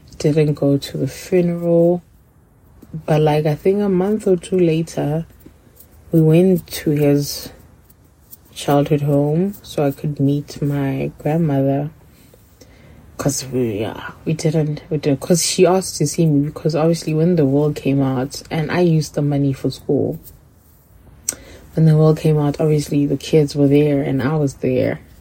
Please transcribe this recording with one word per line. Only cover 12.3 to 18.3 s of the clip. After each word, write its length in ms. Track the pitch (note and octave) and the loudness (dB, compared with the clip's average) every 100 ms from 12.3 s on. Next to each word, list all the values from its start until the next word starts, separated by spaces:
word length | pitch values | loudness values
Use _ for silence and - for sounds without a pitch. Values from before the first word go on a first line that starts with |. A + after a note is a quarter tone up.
| - _ - - - - - - - | -20 _ -20 -20 -20 -20 -20 -18 -6
'Cause 280 | C#3+ C3+ C3 | -4 -4 -6
we, 340 | B2+ A#2+ G2+ | -4 -2 -4
yeah, 320 | G#2+ - - - - | -6 -8 -14 -10 -6
we 80 | |
didn't, 480 | D#3+ D#3+ D#3 D3+ D3 - | -4 -2 0 -2 -4 -6
we 80 | D3+ | -4
didn't, 220 | D3+ C3+ | -2 -2
'cause 240 | - F3 | 0 0
she 200 | - - | 0 2
asked 320 | E3+ F#3+ F#3 - | 2 2 -2 -4
to 100 | D3+ | -4
see 200 | - E3 | 0 2
me, 220 | C#3+ D3 | 2 0
because 260 | - D#3+ | -4 -4
obviously 400 | D3+ E3 E3 - | 0 0 0 -2
when 220 | D#3 E3+ F3 | 0 2 2
The 100 | C#3 | 2
World 280 | C#3+ D3+ | 2 0
came 280 | D3 C#3+ C#3 | -2 -2 0
out, 400 | C3+ C3 C3 | 0 -2 -4